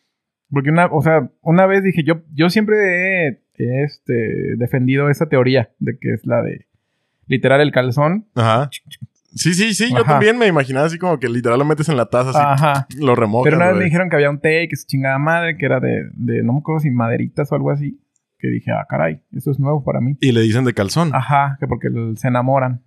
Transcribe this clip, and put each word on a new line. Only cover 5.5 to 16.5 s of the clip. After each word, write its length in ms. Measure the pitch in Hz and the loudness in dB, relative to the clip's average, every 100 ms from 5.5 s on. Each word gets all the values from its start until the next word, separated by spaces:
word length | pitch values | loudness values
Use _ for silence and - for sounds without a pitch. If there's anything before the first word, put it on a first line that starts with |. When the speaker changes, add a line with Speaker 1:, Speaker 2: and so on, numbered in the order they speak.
| 131 117 - | 2 -2 -6
Speaker 1:
de 180 | 123 117 | -8 -6
que 140 | 131 | -6
es 120 | 113 123 | -6 -2
la 160 | 117 | -2
de, 240 | 107 - _ _ _ _ _ _ - | -2 -8 _ _ _ _ _ _ -4
literal, 340 | 135 131 139 | 0 4 4
el 100 | 147 | 4
calzón. 560 | 127 127 131 151 170 - | 2 0 0 0 0 -4
Speaker 2:
Ajá. 340 | 123 113 113 143 - - - - _ _ | 0 2 2 0 -8 -20 -20 -20 _ _
Sí, 200 | - 160 | -4 -2
sí, 180 | 180 220 | 2 0
sí, 160 | 196 233 | 0 0
yo 100 | 247 | 2
Speaker 1:
Ajá. 100 | 220 | 2
Speaker 2:
también 240 | 143 208 240 | 4 4 4
me 100 | 220 | 2
imaginaba 380 | 156 131 131 160 | 2 0 0 -2
así 120 | 165 | -2
como 200 | 185 147 | -2 -2
que 80 | 120 | -2
literal 320 | 120 131 151 | -2 0 2
lo 60 | |
metes 240 | 147 156 156 | 2 0 0
en 80 | 135 | 0
la 80 | 110 | 0
taza, 200 | 123 131 | 0 2
así, 80 | 123 | 2
Speaker 1:
Ajá. 440 | 143 139 151 139 131 151 | 2 2 2 0 -4 -2
Speaker 2:
lo 160 | 139 | 2
remojas, 300 | 123 110 117 139 | 2 2 2 2
Speaker 1:
Pero 100 | 160 | 4
una 100 | 175 | 2
vez 60 | |
me 40 | 185 | 2
Speaker 2:
güey. 80 | 180 | 2
Speaker 1:
dijeron 220 | 170 185 | 0 0
que 60 | 156 | 2
había 120 | 143 | 0
un 120 | 143 | 0
té 240 | 156 160 | 0 0
y 40 | 165 | -2
que 80 | 139 | -8
su 100 | - | -4
chingada 320 | 139 135 135 | -2 0 0
madre, 380 | 151 170 165 147 | 0 0 -2 -2
que 80 | |
era 160 | 135 131 | 0 0
de, 300 | 127 110 - | 0 -4 -6
de, 300 | - 120 117 | -6 -4 -2
no 100 | 117 | 0